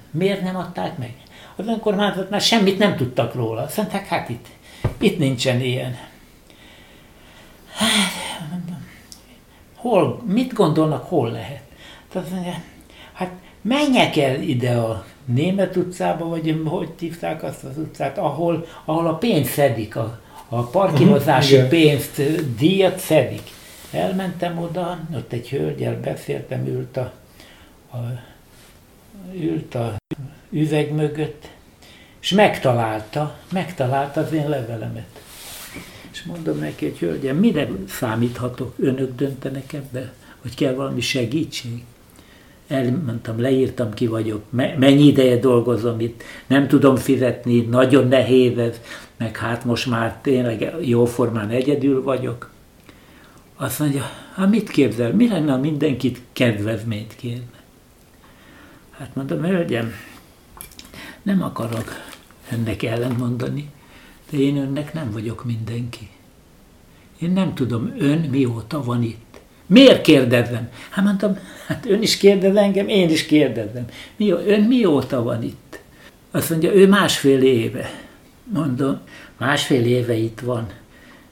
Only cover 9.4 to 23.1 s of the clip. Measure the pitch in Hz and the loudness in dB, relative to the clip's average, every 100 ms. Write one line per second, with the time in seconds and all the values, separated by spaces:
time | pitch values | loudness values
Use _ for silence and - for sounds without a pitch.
9.4 | - - - - 240 220 123 - 208 214 | -20 -20 -20 -10 0 2 2 -2 -2 0
10.4 | 254 - 175 147 156 135 - 175 117 117 | 0 2 2 4 2 0 -2 0 0 -4
11.4 | 113 143 - - - - - 190 160 185 | -10 -14 -18 -20 -20 -20 -12 -10 -8 -8
12.4 | 175 175 - - - - - - 180 - | -8 -10 -14 -20 -20 -20 -18 -10 -10 -10
13.4 | - - 196 277 294 247 160 156 135 135 | -20 -10 -2 0 2 4 4 2 0 0
14.4 | 180 127 123 120 113 107 - - 131 120 | -2 0 0 0 0 -4 -10 -16 -2 0
15.4 | 175 196 185 180 175 - 180 151 165 165 | 0 0 0 0 -4 -2 -2 -2 -4 -4
16.4 | 156 156 156 180 165 - 170 165 170 160 | -2 -2 -2 -4 -6 -8 -10 -8 -8 -6
17.4 | 165 160 135 139 156 - 139 165 156 139 | -8 -10 -12 -10 -10 -6 -6 -2 -4 -2
18.4 | 170 165 170 - - 160 165 160 240 170 | -2 -2 -6 -12 -4 -2 0 0 0 2
19.4 | 131 - 139 113 107 123 113 - - - | 0 2 2 2 -6 -6 -6 -8 -18 -20
20.4 | - 117 120 180 190 147 180 - 156 131 | -8 -4 0 2 2 6 6 6 4 4
21.4 | 143 135 127 170 151 139 - - 139 170 | 6 6 6 6 6 4 -2 -2 -2 0
22.4 | 147 107 156 190 185 - - | -2 0 2 4 2 2 2